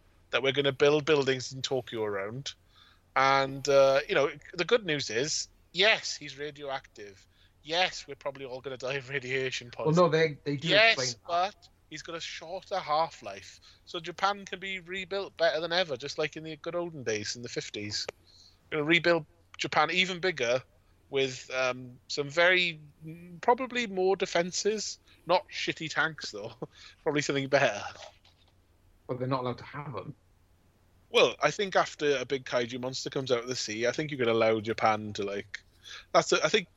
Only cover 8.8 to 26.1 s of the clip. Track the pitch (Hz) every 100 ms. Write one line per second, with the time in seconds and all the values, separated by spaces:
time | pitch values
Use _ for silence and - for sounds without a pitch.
8.8 | 127 139 127 139 127 131 131 - 120 -
9.8 | 156 170 170 160 160 139 147 143 160 196
10.8 | 226 208 127 120 - 175 196 - - _
11.8 | - 156 - 165 - - 165 185 - 185
12.8 | 147 151 165 - 104 98 - - - -
13.8 | - 180 165 165 190 202 196 185 190 190
14.8 | 170 190 180 196 180 - 165 151 165 175
15.8 | 170 127 139 - 156 160 160 151 165 175
16.8 | 175 156 117 107 104 120 120 156 - 107
17.8 | 104 101 - - _ _ _ _ - 156
18.8 | 147 170 175 170 151 _ _ - 151 165
19.8 | 151 180 185 180 185 147 117 131 - _
20.8 | _ _ - 139 135 127 - 131 127 127
21.8 | 127 123 - 147 143 160 175 180 175 156
22.8 | 147 _ 160 170 175 170 - 247 254 240
23.8 | 226 185 185 190 190 170 175 - 202 214
24.8 | - - _ _ - 180 - - - -
25.8 | 156 151 156